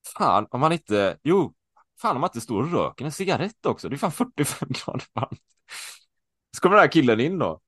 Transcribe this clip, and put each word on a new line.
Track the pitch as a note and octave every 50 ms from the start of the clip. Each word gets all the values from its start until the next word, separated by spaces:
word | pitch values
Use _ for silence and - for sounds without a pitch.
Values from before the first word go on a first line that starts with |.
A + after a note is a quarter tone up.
| _ - - -
fan, | G#3 C3 F2+ G#2 G#2+ _
om | - B2
man | C#3+ D#3+
inte, | E3+ E3 _ - G#2 G#2 G2+ F#2+ - _
jo, | _ C#3+ F3+ G3+ D3+ - _ _ _ _ _ _ _ _ _ _
fan, | - A3 D#3+
om | B2
man | D#3+ F#3
inte | - A#2
står | - - A#2 F#2+
och | B2+ E3+
röker | F3 B2 D#2+ C#2 - - C3
en | D#3
cigarett | C#3+ - F#3+ F#3 E3+ - D#3+ G#3+ - _ -
också. | D#3 A2 - - F2
Det | B2+
är | C#3+
fan | - F3+
fyrtiofem | C#3 - B3+ - _ - D3 - - - D3 -
grader | B2+ - - - - C3 - _ _
varmt. | A2+ - - - - _ _ _ _ _ _ - - - - - - _ _ _ _ _ _ _ _ _ _ -
Så | -
kommer | - F3+ G3
den | G#3+
här | F3 C#3
killen | - E3 C3+ A#2+ A2 G#2+
in | B2 D#3+ G3 F3
då | B2 F2 D#2 - _